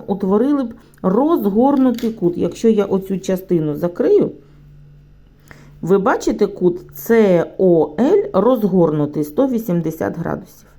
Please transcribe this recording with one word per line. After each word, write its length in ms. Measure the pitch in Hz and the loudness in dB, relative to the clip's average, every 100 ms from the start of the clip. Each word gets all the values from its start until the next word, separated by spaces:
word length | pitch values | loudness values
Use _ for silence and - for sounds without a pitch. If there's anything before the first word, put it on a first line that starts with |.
| - | -6
утворили 560 | 185 190 208 277 285 | -4 0 2 2 0
б 100 | 226 - - _ | -4 -10 -20 _
розгорнутий 1080 | 185 202 302 320 202 208 269 277 254 226 226 | -2 0 2 0 0 2 2 4 2 0 -6
кут. 260 | - 170 175 | -2 -4 -2
Якщо 320 | 180 - 226 | -4 0 2
я 160 | 208 196 | 2 0
оцю 340 | 190 190 185 | -2 -4 -6
частину 560 | - 185 - 175 151 147 | -4 -6 -2 -2 0 -4
закрию, 560 | 175 - 311 403 - - - - - - - - - - - _ - - - - | -6 -2 2 2 0 -6 -20 -20 -20 -20 -20 -20 -20 -20 -20 _ -20 -20 -20 -10
ви 160 | 165 196 | 0 2
бачите 500 | 220 349 311 226 196 | 2 0 -2 -2 -2
кут 340 | - 180 - - - | 0 -2 -2 -12 -16
С 500 | - 226 202 170 - - | 0 4 4 2 0 0
О 380 | 185 165 - - | 2 4 2 0
Л 240 | 277 415 - | 2 2 2
розгорнутий 920 | 185 240 247 202 185 156 151 147 156 | 0 2 2 2 2 2 0 -4 -4
сто 240 | 147 - 269 | -4 -2 0
вісімдесят 680 | 226 220 170 160 160 196 170 | -2 -2 -4 -4 -6 -8 -6
градусів. 500 | 160 - - - - | -6 -8 -10 -20 -20